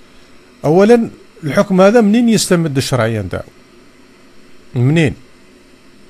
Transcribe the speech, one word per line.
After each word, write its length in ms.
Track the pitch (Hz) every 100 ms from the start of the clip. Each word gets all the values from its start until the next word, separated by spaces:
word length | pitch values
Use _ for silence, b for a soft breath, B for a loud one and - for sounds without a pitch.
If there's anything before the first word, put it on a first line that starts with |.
| b b b b b - 139
أولا 440 | 170 208 240 220 - - -
الحكم 380 | 147 175 202 185
هذا 200 | 190 240
منين 280 | 202 226 233
يستمد 480 | 202 - 180 160 135
الشرعية 440 | - 123 113 110
نتاعو؟ 220 | 95 95 - - - - - - - - - - - - - 120
منين؟ 380 | 123 165 143 - - - - - _ - - - -